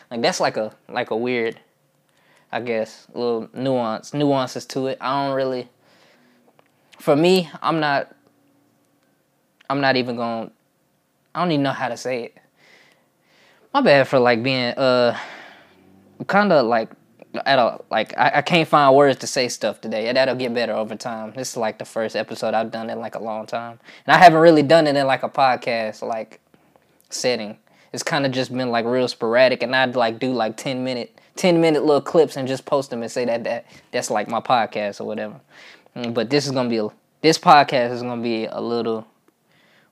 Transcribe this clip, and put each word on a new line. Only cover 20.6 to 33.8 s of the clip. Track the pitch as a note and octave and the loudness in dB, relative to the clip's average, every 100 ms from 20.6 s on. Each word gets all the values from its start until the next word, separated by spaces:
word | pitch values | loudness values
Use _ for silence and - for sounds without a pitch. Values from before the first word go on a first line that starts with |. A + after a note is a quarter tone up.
| A2 | -2
over | G#2+ A2 G#2+ | -4 -6 -8
time. | B2 A2+ A2 B2 | -10 -10 -12 -10
This | B2+ | -10
is, | B2+ | -6
like, | A2 - | -6 -6
the | A2+ | -10
first | A#2 A2+ G#2 | -6 -4 -4
episode | - A2+ A2 A2 | -8 -6 -2 -2
I've | A2+ | -4
done | A2+ A2+ | -6 -8
in, | A2+ | -10
like, | A2+ | -10
a | - | -10
long | A2 A2 G#2+ | -8 -10 -8
time. | A#2+ A#2 A#2 - - - | -10 -10 -16 -20 -12 0
And | D#3+ | 8
I | |
haven't | F3+ D#3+ | 8 10
really | E3+ D#3 | 8 8
done | C#3 E3 D3+ | 6 4 4
it | C#3 | 2
in, | C3+ | 0
like, | B2+ | 0
a | A#2+ | -2
podcast, | - C3+ B2 C3 A#2 A2 - | 0 2 0 -2 -4 -4 -8
like, | A2+ A2+ A2 - _ _ _ _ _ _ _ | -8 -8 -10 -18 _ _ _ _ _ _ _
setting. | - B2+ A#2 G#2 - _ _ _ | -6 -4 -4 -6 -14 _ _ _
It's | C3 | -10
kinda | - D#3 C#3 | -4 -2 -2
just | C3 B2 | -2 -4
been, | B2 B2+ | -4 -2
like, | A#2 A#2 | -2 0
real | B2+ B2 | 0 -2
sporadic. | - A2+ A#2+ B2+ A#2+ | -2 0 4 4 2
And | A#2+ C3 | -2 0
I'd, | B2+ B2 | 0 0
like, | A2+ A#2 | -2 -2
do, | C3 | -4
like, | B2 A2+ - | -2 -4 -6
ten | C#3+ B2+ | -8 -6
minute, | B2+ A#2+ A2 _ _ - | -6 -8 -10 _ _ -2
ten | F#3 E3+ | 2 4
minute | E3 D3 C#3 | 4 2 4
little | C#3+ | 2
clips | C#3+ E3+ D3 C#3 | 4 2 2 0
and | C3 | -6
just | C3 - | -6 -2
post | C#3+ C3 | -4 -2
them | A#2+ | -8
and | A2+ | -6
say | C3 B2 | -4 -2
that, | A#2 | -2
that | G2+ - - - | -4 -8 -10 -20